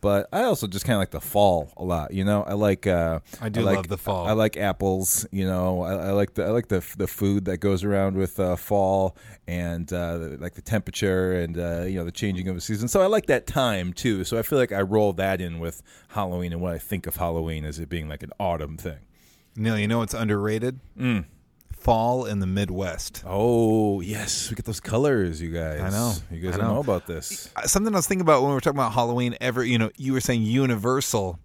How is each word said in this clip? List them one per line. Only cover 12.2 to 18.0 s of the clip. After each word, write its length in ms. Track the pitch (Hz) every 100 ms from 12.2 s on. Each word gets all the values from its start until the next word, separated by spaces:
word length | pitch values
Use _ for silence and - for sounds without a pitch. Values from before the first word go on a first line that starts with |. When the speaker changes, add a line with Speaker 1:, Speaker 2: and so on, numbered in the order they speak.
| 107 92 92
Speaker 1:
of 80 | 90
the 60 |
season. 260 | 85 107 120
So 140 | 202
I 60 | 190
like 180 | 214 -
that 200 | 131 -
time, 460 | - 127 101 90
too. 320 | 87 131 101
So 160 | 90 117
I 20 |
feel 160 | 110 143
like 140 | 123
I 80 | 98
roll 280 | 95 107 104
that 280 | 90 95 95
in 180 | 90 82
with 240 | 82 - - - _
Halloween 460 | - 95 90 90
and 80 | 85
what 100 | 90
I 60 | 82
think 280 | - 98 87
of 120 | -
Halloween 480 | 87 82 82 80 76
as 120 | 76
it 120 | 80
being, 180 | 85